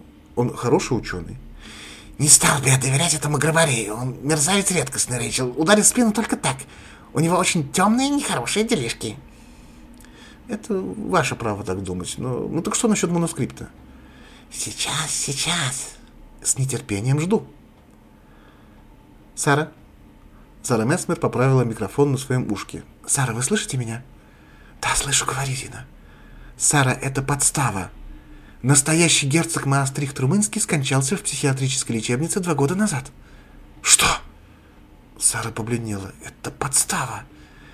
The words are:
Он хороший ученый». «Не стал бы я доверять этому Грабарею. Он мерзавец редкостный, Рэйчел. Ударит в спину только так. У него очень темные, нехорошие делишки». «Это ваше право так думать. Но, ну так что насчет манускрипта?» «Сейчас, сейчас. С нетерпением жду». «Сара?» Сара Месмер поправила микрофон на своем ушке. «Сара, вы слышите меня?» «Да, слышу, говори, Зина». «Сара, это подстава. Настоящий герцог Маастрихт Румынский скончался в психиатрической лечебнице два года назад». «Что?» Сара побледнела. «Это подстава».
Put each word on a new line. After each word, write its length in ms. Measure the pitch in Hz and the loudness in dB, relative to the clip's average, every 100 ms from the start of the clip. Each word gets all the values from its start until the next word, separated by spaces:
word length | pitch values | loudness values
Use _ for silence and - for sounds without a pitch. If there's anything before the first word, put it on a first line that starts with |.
| - - - - | -20 -20 -8 -2
Он 180 | 123 | -2
хороший 440 | - 120 143 - 110 | -2 2 2 2 -2
ученый». 400 | - 90 85 - - - - - - - - - | -4 -8 -10 -12 -16 -18 -18 -18 -18 -18 -14 -2
«Не 100 | 147 | 4
стал 320 | - 165 147 | 6 4 2
бы 80 | 131 | 4
я 100 | 131 | 4
доверять 360 | 131 135 170 | 4 2 0
этому 240 | 156 147 143 | 0 0 0
Грабарею. 580 | 151 160 160 117 104 110 | 2 4 4 2 -2 -4
Он 200 | 127 117 | -6 -4
мерзавец 480 | 135 156 160 202 196 | 0 2 2 2 2
редкостный, 480 | 175 135 107 - 123 | 0 0 -2 -2 -4
Рэйчел. 340 | 117 - 127 123 | -2 -2 -2 0
Ударит 280 | 160 208 | 4 6
в 40 | - | 6
спину 240 | - 226 | 4 4
только 240 | 214 214 - | 2 -2 -2
так. 200 | 139 135 - - - - - | -2 -4 -8 -18 -20 -20 -6
У 60 | - | 0
него 160 | 165 175 | 4 4
очень 340 | 185 175 135 | 2 0 0
темные, 380 | - 202 233 277 | 2 4 4 4
нехорошие 540 | 285 - 139 117 202 | 2 0 -2 0 0
делишки». 520 | 226 196 117 - 117 104 - - - - - - - - - - - - - | 2 0 0 -4 -8 -10 -16 -20 -20 -20 -20 -20 -20 -20 -20 -20 -20 -18 -10
«Это 280 | 214 - | -10 -4
ваше 600 | 190 190 214 - 180 131 - | -4 -4 -6 0 0 0 -2
право 280 | 113 101 | -4 -4
так 180 | 95 92 | -4 -4
думать. 320 | 92 90 82 - | -4 -6 -6 -6
Но, 280 | 127 123 104 | -4 -4 -4
ну 160 | 156 | -4
так 120 | 190 | -2
что 120 | - 233 | 0 2
насчет 240 | 208 175 | 2 2
манускрипта?» 580 | 170 165 - 120 - 120 - - - - - - - - | 0 0 -2 -6 -6 -16 -18 -20 -20 -20 -20 -20 -20 -14
«Сейчас, 580 | - 107 - - 139 156 | -10 -8 -6 -4 -4 -4
сейчас. 840 | - - 135 160 175 135 - - - - - - - | -4 -4 -4 -2 -2 -2 -4 -10 -16 -20 -20 -20 -6
С 160 | - - | -2 0
нетерпением 600 | 131 117 - 101 123 147 | -2 -2 -2 -2 2 2
жду». 280 | 175 220 - - - - - - - - - - - - - - - - - - - | 2 0 -2 -16 -20 -20 -20 -20 -20 -20 -20 -20 -20 -20 -20 -20 -20 -20 -20 -20 -14
«Сара?» 380 | - 151 143 156 - - - - - - - - - | -2 2 2 0 -8 -20 -20 -20 -20 -20 -20 -20 -8
Сара 200 | - 117 | -2 0
Месмер 320 | 110 180 - 165 | 2 0 -2 -2
поправила 440 | 123 120 131 131 | -2 2 4 4
микрофон 520 | 117 110 98 - 143 | 2 -2 -2 2 2
на 40 | 135 | 2
своем 340 | - 127 - | -2 -2 -2
ушке. 340 | 98 - - - - - | -6 -8 -14 -16 -12 -2
«Сара, 280 | - 131 | 0 0
вы 80 | 113 | -2
слышите 340 | - 208 - 131 | 0 0 -2 -4
меня?» 260 | 113 113 - - - - - - - - | -4 -8 -12 -20 -20 -20 -20 -20 -20 -6
«Да, 140 | - - | -2 -2
слышу, 300 | 139 135 - | 0 0 0
говори, 280 | 131 135 | -2 -4
Зина». 300 | 131 - - - - - - - - - - | -4 -8 -12 -16 -20 -20 -20 -20 -20 -18 -2
«Сара, 340 | - 147 131 | 2 4 4
это 300 | 120 135 139 | 0 -2 -2
подстава. 720 | 139 139 - - 123 98 87 - - - - - - - | -2 0 0 2 0 -2 -8 -12 -18 -18 -20 -20 -20 -2
Настоящий 640 | 127 147 - 160 165 - 139 | 2 4 4 4 4 4 2
герцог 400 | 165 165 143 139 | 2 2 -2 0
Маастрихт 520 | 139 135 - 139 - | 2 0 -2 -6 -2
Румынский 440 | 131 202 208 214 | 2 2 2 -2
скончался 560 | - 160 131 135 135 196 | 0 0 2 2 2 -2
в 40 | |
психиатрической 760 | - 139 143 131 131 - - 113 | -4 0 0 2 0 -2 -2 -2
лечебнице 440 | 107 123 165 202 | 0 0 0 -2
два 140 | 175 | 0
года 200 | 139 143 | 2 2
назад». 380 | 185 214 135 - - - - - - - - | 2 0 0 -6 -16 -20 -20 -20 -20 -20 -4
«Что?» 240 | - - - - - - - - - - - - - - | 4 4 4 0 -6 -20 -20 -20 -20 -20 -20 -20 -20 -2
Сара 300 | - 120 110 | -2 0 -4
побледнела. 640 | 117 110 117 113 98 98 - | -4 -2 -2 -2 -6 -8 -14
«Это 260 | - - - | -18 -12 -10
подстава». 760 | - 139 - - 180 131 110 - - - - - | -6 0 0 0 -2 -4 -8 -14 -20 -20 -20 -20